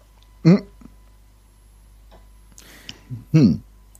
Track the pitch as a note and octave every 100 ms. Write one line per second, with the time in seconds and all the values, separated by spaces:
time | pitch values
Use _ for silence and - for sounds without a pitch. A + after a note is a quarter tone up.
0 | _ _ _ _ E3 F#3 - _ - _
1 | _ _ _ _ _ _ _ _ _ _
2 | _ - _ _ _ - - - - -
3 | _ A#2 - D#3+ B2+ D2 - _ _ _